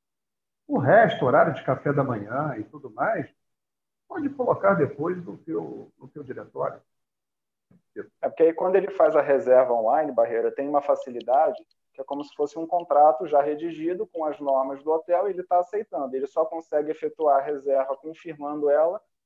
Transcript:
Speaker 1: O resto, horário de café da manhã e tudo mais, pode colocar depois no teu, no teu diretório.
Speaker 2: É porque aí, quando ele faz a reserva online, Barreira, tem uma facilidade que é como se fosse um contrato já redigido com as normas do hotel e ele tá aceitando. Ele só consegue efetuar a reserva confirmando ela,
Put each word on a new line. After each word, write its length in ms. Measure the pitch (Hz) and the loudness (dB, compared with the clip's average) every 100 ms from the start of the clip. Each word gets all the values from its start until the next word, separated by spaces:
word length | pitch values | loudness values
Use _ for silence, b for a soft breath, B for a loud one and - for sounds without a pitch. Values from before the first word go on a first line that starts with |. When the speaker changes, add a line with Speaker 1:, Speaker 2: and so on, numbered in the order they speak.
| _ _ _ _ _ _ - | _ _ _ _ _ _ -6
Speaker 1:
O 120 | 269 | 0
resto, 460 | 135 196 214 - | 6 6 6 4
horário 300 | 135 143 170 | 2 4 4
de 100 | 135 | 0
café 260 | - 131 151 | -4 -4 -2
da 140 | 143 | -2
manhã 500 | 127 117 101 127 151 120 | -2 -4 -8 -6 -6 -8
e 60 | |
tudo 260 | 104 151 135 | -14 -18 -16
mais, 360 | 113 165 208 131 _ _ _ _ _ _ _ _ | -6 -4 -4 -8 _ _ _ _ _ _ _ _
pode 220 | 370 277 | -8 -6
colocar 440 | - 240 151 196 | -4 -2 0 2
depois 420 | 180 139 - 160 180 | 2 0 -2 -6 -6
no 140 | 175 - | -10 -14
teu, 520 | - 165 156 123 - _ | -8 -8 -8 -12 -18 _
no 80 | 131 | -20
teu 140 | 151 | -16
diretório. 600 | 131 113 101 139 - - _ _ _ _ _ _ _ _ _ _ _ 107 - _ | -14 -14 -14 -8 -8 -8 _ _ _ _ _ _ _ _ _ _ _ -16 -16 _
Speaker 2:
É 80 | 139 | -6
porque 140 | - | 2
aí, 100 | 165 | 2
quando 240 | 165 185 196 | 4 2 2
ele 140 | 196 | 2
faz 260 | - 156 156 | 2 4 4
a 60 | |
reserva 500 | 139 135 120 127 127 | 2 2 6 6 6
online, 400 | 117 110 147 156 | 2 2 0 0
Barreira, 400 | 120 117 117 113 | 0 0 0 -2
tem 160 | 113 139 | -2 -2
uma 140 | 147 | 0
facilidade 840 | 143 135 - 120 117 131 160 - - _ _ | 0 -2 -4 -10 -2 2 2 -2 -10 _ _
que 60 | - | -16
é 40 | |
como 180 | 135 143 | -10 -10
se 120 | 147 | -10
fosse 240 | - 147 160 | -6 -6 -6
um 80 | 165 | -6
contrato 600 | 175 170 143 151 156 170 | -4 2 6 6 4 2
já 140 | 143 | 2
redigido 640 | 147 151 170 151 160 185 214 | 2 -2 -6 -6 -6 -4 -6
com 180 | 170 | -6
as 140 | 156 143 | -6 -4
normas 440 | 143 135 135 139 | 0 0 0 -4
do 60 | 147 | -2
hotel 380 | 160 160 175 202 | -2 0 0 0
e 20 | |
ele 100 | 180 | -4
tá 160 | 180 180 | -2 0
aceitando. 540 | 175 208 220 170 135 | 0 -4 -6 -6 -6
Ele 120 | 131 135 | -4 -4
só 180 | - | -2
consegue 460 | 160 165 - 151 151 | -2 -4 -4 -4 -2
efetuar 480 | 160 151 151 151 139 | -4 -8 -2 2 2
a 40 | |
reserva 540 | 143 147 139 135 135 135 | 2 -4 0 0 0 -6
confirmando 720 | 156 160 170 151 143 151 147 | -10 -14 -14 -12 -8 -2 2
ela, 320 | 147 165 202 - _ | 2 2 -2 -10 _